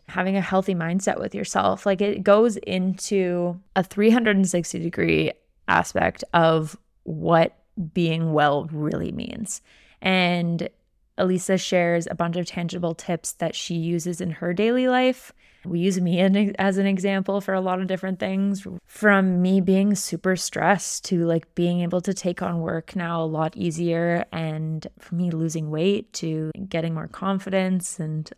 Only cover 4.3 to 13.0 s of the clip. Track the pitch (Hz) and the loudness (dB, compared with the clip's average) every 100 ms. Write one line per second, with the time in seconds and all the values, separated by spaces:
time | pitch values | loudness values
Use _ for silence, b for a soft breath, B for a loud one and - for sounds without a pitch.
4.3 | 196 185 175 165 - 170 - 170 160 156 | 4 4 0 -2 -6 -6 0 2 2 2
5.3 | - _ _ - 90 87 - 85 - - | -4 _ _ 0 2 2 0 0 -2 -2
6.3 | 170 165 160 156 - _ _ - 160 165 | 2 4 4 -2 -10 _ _ -12 -6 2
7.3 | 165 165 _ _ - 160 185 170 160 165 | 4 4 _ _ -10 -6 -2 0 0 0
8.3 | 151 147 143 151 151 151 165 - - - | 2 2 2 -2 -4 -4 -4 -6 -6 -8
9.3 | - - - b b b b 190 185 180 | -10 -10 -10 b b b b 0 2 2
10.3 | 175 170 170 175 _ _ _ _ - 185 | 2 0 -2 -4 _ _ _ _ -2 0
11.3 | 185 - 190 - 185 170 170 170 165 170 | 0 0 0 2 2 2 0 -2 -4 -2
12.3 | 175 170 - 170 175 170 165 | -2 -4 -6 -6 -4 -4 -6